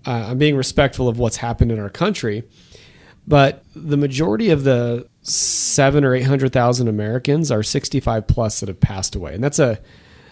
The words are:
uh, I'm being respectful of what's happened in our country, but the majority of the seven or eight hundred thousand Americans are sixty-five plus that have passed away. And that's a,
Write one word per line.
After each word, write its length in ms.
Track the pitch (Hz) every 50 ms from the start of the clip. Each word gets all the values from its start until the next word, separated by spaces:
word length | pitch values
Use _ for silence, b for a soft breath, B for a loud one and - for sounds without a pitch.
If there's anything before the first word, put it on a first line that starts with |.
| -
uh, 200 | 123 123 113 110 101
I'm 80 | 123 131
being 180 | 151 151 143
respectful 520 | 135 123 - - - 143 131 - - 127 123
of 100 | 113 117
what's 180 | 123 113 - -
happened 340 | - 117 117 - 127 117 113
in 60 | 107
our 120 | 101 98
country, 540 | - - 165 208 196 - - 113 101 110 - b b b b b b b b b b b b b b b _
but 360 | - 147 143 135 139 - - - _ _
the 220 | - 180 151 147
majority 540 | 143 143 139 127 131 160 190 214 214 226 208
of 140 | 160 143 135
the 420 | 139 127 120 120 120 120 120 127 - _ _ -
seven 800 | - - - - - - - - - - - 135 135 139 147 143
or 100 | 131 127
eight 80 | 127 123
hundred 300 | 135 139 135 135 131 -
thousand 360 | 131 120 120 123 123 123 113
Americans 600 | 107 104 104 107 117 127 - 143 143 160 160 -
are 120 | 123 107 107
sixty-five 640 | - - 143 - - - 131 - - 113 110 107
plus 340 | - - - 113 107 - -
that 80 | 98 98
have 100 | 90 -
passed 340 | - - 104 95 95 - -
away. 200 | 107 87 69 73
And 100 | 95 127
that's 140 | 147 - -
a, 200 | 147 120 107 - b b b b b b b b b b